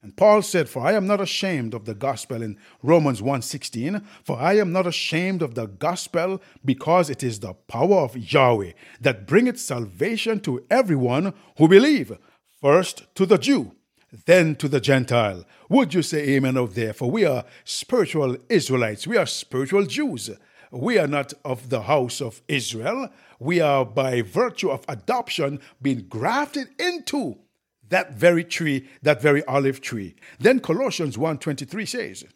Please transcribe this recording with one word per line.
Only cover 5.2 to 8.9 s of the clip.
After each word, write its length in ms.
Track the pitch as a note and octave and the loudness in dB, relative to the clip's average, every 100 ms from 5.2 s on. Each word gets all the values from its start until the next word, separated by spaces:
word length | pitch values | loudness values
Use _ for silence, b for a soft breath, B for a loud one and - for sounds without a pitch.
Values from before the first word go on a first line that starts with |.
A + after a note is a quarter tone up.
| F#3 F#3+ | -2 -2
of 140 | D#3 A#2 | -4 -6
the 100 | A2 | -8
gospel, 760 | F#2+ D3+ F3+ - E3+ F3+ F#3+ b b | -6 -4 -4 -4 -4 -2 -4 b b
because 460 | B2 C3+ - F3 F3 | -4 -2 2 2 2
it 140 | C3+ | -2
is 160 | B2+ G#2+ | -6 -6
the 140 | F#2+ | -10
power 420 | F#2 _ A#2 D#3 G3 | -14 _ -2 4 4
of 200 | C#3 B2+ | 2 -6
Yahweh 560 | G2+ D3 C3 A#2 F#2 - B | 0 4 6 4 0 -10 B